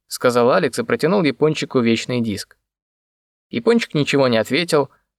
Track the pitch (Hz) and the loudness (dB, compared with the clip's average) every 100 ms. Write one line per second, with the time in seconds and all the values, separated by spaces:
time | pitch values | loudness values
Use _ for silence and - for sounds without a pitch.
0 | _ - 127 120 120 175 147 - 117 120 | _ -4 0 2 4 2 0 -4 -4 -2
1 | 151 202 156 127 151 156 139 135 117 113 | 0 2 0 0 0 0 -2 0 2 0
2 | - 123 117 95 - _ _ _ _ _ | -2 -4 -4 -6 -10 _ _ _ _ _
3 | _ _ _ _ _ 240 226 233 - 156 | _ _ _ _ _ -4 0 0 0 -2
4 | 139 139 131 113 107 135 175 156 135 _ | 0 0 2 0 0 -2 0 0 0 _
5 | _ | _